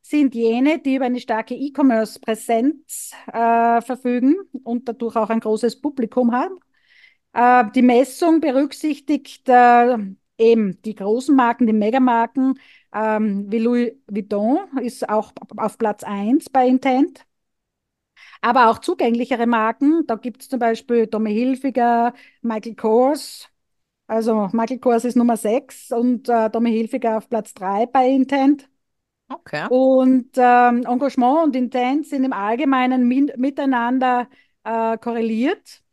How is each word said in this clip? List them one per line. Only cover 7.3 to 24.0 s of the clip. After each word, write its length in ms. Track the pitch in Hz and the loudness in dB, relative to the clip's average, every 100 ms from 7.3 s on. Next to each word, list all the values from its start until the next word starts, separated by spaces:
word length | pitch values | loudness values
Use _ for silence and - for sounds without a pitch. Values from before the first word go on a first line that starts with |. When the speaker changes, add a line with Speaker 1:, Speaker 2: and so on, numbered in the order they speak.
Speaker 1:
Äh, 360 | - 240 247 226 | 2 4 4 4
die 80 | 254 | 4
Messung 580 | 247 240 269 - 349 320 | 4 4 2 0 2 2
berücksichtigt, 1080 | 302 254 285 - 311 285 - 294 - - - | 2 0 -2 -4 -6 -6 -4 -4 -4 -14 4
äh, 500 | 247 240 240 240 240 196 190 _ _ | 6 8 6 4 0 -6 -14 _ _
eben 420 | 226 233 208 180 | 2 4 0 -4
die 120 | 214 | -12
großen 420 | 208 196 226 262 269 | -8 -4 -4 2 2
Marken, 300 | 240 233 233 | 4 2 0
die 60 | |
Megamarken, 880 | 220 208 262 254 233 233 - 262 262 _ _ _ | 2 0 2 2 2 0 0 -2 -2 _ _ _
ähm, 520 | - 220 214 214 196 202 | -6 -4 -2 -2 -4 -4
wie 80 | 226 | -2
Louis 340 | 226 240 240 - - | 0 0 -2 -6 -10
Vuitton 720 | 202 202 202 214 302 392 262 | -10 -6 -4 0 -2 -2 -8
ist 280 | 247 - - | -8 -8 -4
auch 240 | 214 214 - - 208 | -4 -4 -16 -18 -8
auf 220 | 214 - | -8 -4
Platz 260 | 214 208 | -6 -4
eins 440 | - 202 202 285 - | -8 -6 0 -2 0
bei 180 | 269 254 | 0 2
Intent. 600 | 254 269 254 311 - _ _ _ _ _ _ _ _ _ _ - - | 2 0 0 -2 -4 _ _ _ _ _ _ _ _ _ _ -20 -6
Aber 300 | 233 247 226 | -2 2 2
auch 100 | 233 | 2
zugänglichere 680 | - - 262 233 - 247 233 | -4 -2 -2 -2 -2 -2 0
Marken, 580 | 233 220 226 277 330 302 | 0 -2 0 0 2 -2
da 100 | 220 | -6
gibt's 320 | 247 - - | -8 -14 -10
zum 100 | 262 | -4
Beispiel 480 | 233 226 - 240 220 | -2 -4 -2 0 0
Tommy 260 | 214 214 | -2 -2
Hilfiger, 800 | 208 254 262 269 247 240 233 233 240 - _ | -2 -2 -2 -4 -2 0 2 0 -4 -20 _
Michael 340 | 233 214 226 | -8 -8 -10
Kors. 720 | 208 220 220 262 294 - - - _ _ _ _ _ | -6 0 2 2 0 -8 -18 -20 _ _ _ _ _